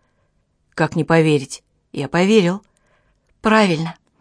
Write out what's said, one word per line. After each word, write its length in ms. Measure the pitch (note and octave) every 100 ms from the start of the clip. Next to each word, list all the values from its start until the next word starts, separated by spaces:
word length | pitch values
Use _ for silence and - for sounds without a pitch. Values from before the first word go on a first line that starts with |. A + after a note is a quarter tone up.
| _ _ _ _ _ _ _ -
Как 200 | D#3 E3
не 80 |
поверить? 600 | D3+ E3 D#3 D3 C#3 - _ _ _
Я 160 | - C#3
поверил. 560 | E3+ G3+ A3 F3 G3 - _ _ _ _ _ _ _
Правильно. 540 | A3 A3 G3+ D#3 E3 - _ _